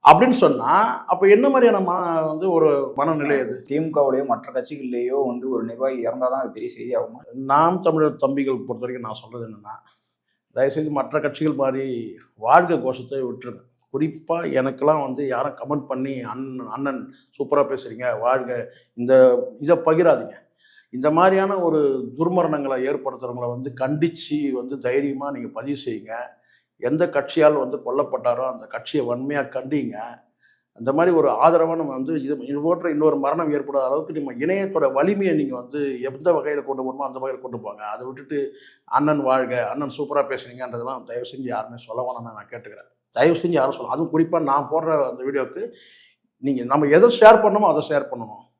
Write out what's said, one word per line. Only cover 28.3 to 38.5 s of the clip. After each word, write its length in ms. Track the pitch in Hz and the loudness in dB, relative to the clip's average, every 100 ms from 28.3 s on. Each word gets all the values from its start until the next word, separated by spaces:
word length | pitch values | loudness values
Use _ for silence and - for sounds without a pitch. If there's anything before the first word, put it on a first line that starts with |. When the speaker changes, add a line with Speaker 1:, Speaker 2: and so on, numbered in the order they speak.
| 120 131 | -2 -4
Speaker 1:
அந்த 140 | 127 110 | -8 -12
கட்சியை 360 | 113 - 151 120 | -14 -6 -4 -2
வன்மையா 360 | 123 135 147 135 | -4 -4 -4 -4
கண்டிங்க. 480 | 123 131 147 120 104 117 120 _ _ _ _ _ _ | -8 -4 -4 -4 -8 -14 -16 _ _ _ _ _ _
அந்த 140 | 117 | -2
மாதிரி 220 | 143 175 165 | 2 4 4
ஒரு 140 | 143 | 2
ஆதரவா 440 | 110 156 170 160 165 | 4 6 6 2 0
நம்ம 180 | 147 | -4
வந்து 200 | 131 131 160 | -6 -4 -4
இது, 120 | 135 143 | -4 -6
இது 220 | 120 143 | -4 -4
போன்ற 280 | 156 175 175 | -2 -2 -2
இன்னொரு 280 | 151 156 143 | 2 2 2
மரணம் 340 | 139 156 160 | -2 -2 -2
ஏற்படாத 340 | 147 143 139 131 | -2 -2 -2 0
அளவுக்கு 280 | 147 156 | -2 -4
நம்ம 200 | 151 139 | -8 -8
இணையத்தோட 520 | 120 151 190 196 185 139 | -6 -2 -2 -2 0 0
வலிமையை 400 | 131 170 202 190 156 | 2 0 2 0 0
நீங்க 200 | 139 123 | -2 -6
வந்து 240 | 123 147 143 123 | -8 -6 -4 -4
எந்த 260 | 131 135 170 | -8 -2 0
வகையில 300 | 160 139 147 | 2 0 -4
கொண்டு 200 | 135 131 | -4 -6
போகணுமோ 220 | 127 131 135 | -6 -6 -8
அந்த 140 | 127 | -6
வகையில 200 | 131 127 | -8 -8
கொண்டு 180 | 127 117 | -10 -12
போங்க. 240 | 107 101 | -12 -12
அதை 220 | 107 110 127 | -12 -12 -12
விட்டுட்டு 340 | 131 - 143 135 | -14 -8 -6 -6